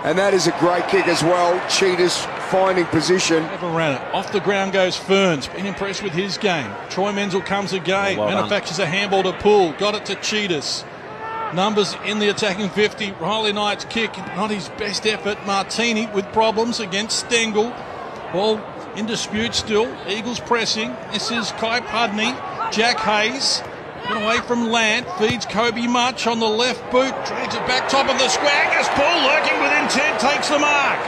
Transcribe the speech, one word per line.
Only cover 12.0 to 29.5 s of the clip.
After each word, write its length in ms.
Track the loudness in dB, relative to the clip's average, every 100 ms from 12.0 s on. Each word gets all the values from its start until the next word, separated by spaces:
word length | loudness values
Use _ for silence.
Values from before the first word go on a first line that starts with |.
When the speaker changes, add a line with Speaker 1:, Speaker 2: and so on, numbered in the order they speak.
| -4
Speaker 2:
in 140 | -2
the 100 | -2
attacking 400 | 0 -2 -2 -2
fifty. 440 | 0 0 0 -8
Riley 380 | -4 -4 -2 -2
Knight's 340 | 0 -2 -2 -4
kick, 300 | -4 -4 -6 -10 -4
not 160 | -4
his 180 | -4 -6 -8
best 300 | -6 -2 -2
effort. 360 | -2 -4 -4 -2
Martini 580 | -2 -2 -2 0 0 0
with 260 | -4 -2
problems 460 | 2 2 2 0 -2
against 420 | -4 -4 -2 -4
Stengel. 520 | 0 0 2 2 0 -2 -12 -12 -12 -12 -6
Ball 300 | -2 0 0 -4 -12 -12 -8
in 120 | -4
dispute 480 | -4 -4 -4 -2 -4
still. 360 | 0 0 0 -4 -6
Eagles 320 | -6 -4 -8
pressing. 560 | -2 0 0 -2 -4 -6 -6
This 180 | -6 -4
is 200 | -4 -4
Kai 260 | -4 -2 -2
Pudney. 520 | -2 -2 0 0 -2 -2 -8 -6 -4
Jack 280 | 2 2 2
Hayes. 640 | 2 2 2 0 -2 -2 -4 -12 -14 -10 -6
Get 140 | -2
away 160 | 0 0
from 280 | 0 0 2
Lant. 400 | 2 2 0 -2 0
Feeds 300 | 0 0 -2
Kobe 400 | 0 0 0 0
Much 400 | 2 2 0 -2
on 120 | 0
the 60 | 0
left 460 | 2 0 -2 0
boot. 180 | 2 2 0 -6
Drags 300 | -6 -4 -4
it 100 | -2
back 240 | -2 2
top 180 | 2 2
of 120 | 2
the 100 | 2
square. 220 | 2 2
Angus 360 | 2 2 2 2
Poole 340 | 2 2 4
lurking 360 | 4 2 2